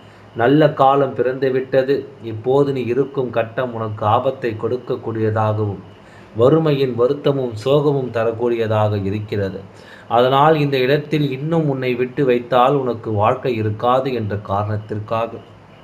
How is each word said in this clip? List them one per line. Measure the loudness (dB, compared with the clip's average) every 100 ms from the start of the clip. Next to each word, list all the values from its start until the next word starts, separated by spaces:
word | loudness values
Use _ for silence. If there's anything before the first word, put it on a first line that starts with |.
| -18 -20 -12 0
நல்ல | 4 6 4
காலம் | 4 4 4 2
பிறந்துவிட்டது. | 0 -2 0 0 0 0 0 2 0 -4 -12
இப்போது | -10 -6 0 2 2
நீ | 0 -2
இருக்கும் | 0 -2 -2 -4
கட்டம் | -2 -2 -4 -6
உனக்கு | -4 -6 -2 2
ஆபத்தை | 2 0 -2 -4 -4
கொடுக்கக்கூடியதாகவும் | -4 -4 -6 -6 -6 -2 0 0 0 0 -2 -4 -12 -20 -20 -20 -10 2
வறுமையின் | 4 4 2 0 0
வருத்தமும் | 0 0 0 -2 0 -2
சோகமும் | -4 0 2 2 0 -2
தரக்கூடியதாக | -2 -2 0 0 0 0 0 0 0
இருக்கிறது. | -2 -4 -4 -4 -4 -6 -14 -20 -20 -18 -2
அதனால் | 2 4 4 4 4
இந்த | 2 0
இடத்தில் | 2 0 0 -2 -2
இன்னும் | -4 -2 0 0
உன்னை | -2 -2
விட்டு | -2 -2 0
வைத்தால் | 2 2 2 2 4 2
உனக்கு | 0 -4 -4
வாழ்க்கை | 0 2 2 -2
இருக்காது | -2 -2 0 2 2 0
என்ற | -2 -4 -6
காரணத்திற்காக | -4 -4 -2 -6 -6 -8 -6 -4 -6 -10 -18 -20 -20 -20